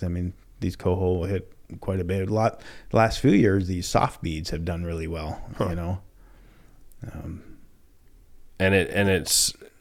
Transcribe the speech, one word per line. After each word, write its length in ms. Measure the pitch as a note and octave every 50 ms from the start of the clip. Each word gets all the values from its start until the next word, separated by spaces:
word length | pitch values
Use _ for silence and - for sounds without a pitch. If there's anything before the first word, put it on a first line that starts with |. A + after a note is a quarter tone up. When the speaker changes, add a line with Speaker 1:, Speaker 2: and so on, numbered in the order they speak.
Speaker 1:
I 60 | F#2
mean, 260 | F2 F2 F2 F2+ F2 - - - - - -
these 140 | - F#2 -
coho 380 | - - F#2+ F2+ F#2 F#2 F2+ F#2
will 100 | F2 E2+
hit 260 | G2 G2+ F#2 - - - - - - F2 -
quite 200 | - G2+ F#2+ F#2+
a 40 | F2
bit. 240 | F2 F#2+ G2 F#2+ G2+
A 40 | G#2+
lot, 280 | A2 A2+ A2+ - - - - - - - -
the 80 | -
last 220 | A2+ A2+ A2+ - -
few 120 | - C#3
years, 360 | G3 F#3+ B2 G2 F#2+ G2 F#2
these 200 | F2+ F#2 F2+ F2
soft 360 | - - - - - - - -
beads 260 | E2+ D#2+ D#2 D#2 -
have 160 | E2+ D#2+ E2
done 180 | F2+ E2+ E2+ F2
really 240 | E2+ E2 E2 E2
well, 320 | D#2+ E2 D#2+ D#2 D#2 - - - - -
Speaker 2:
Huh. 120 | - G#2+ F2+
Speaker 1:
you 60 | E2+
know. 260 | E2+ E2+ F2 F#2 F#2 - - - - - - - - - - - - - - - - - - - - - - -
Um, 300 | - - E2 - - - - - - - - - _ _ _ - - - - - - - - - - - - - -
Speaker 2:
And 140 | F#2+ F#2+ G2
it, 160 | F#2+ E2 -
and 160 | - G2 G2+ G2
it's 440 | F#2+ E2+ C#2+ - - - - - - - - - - _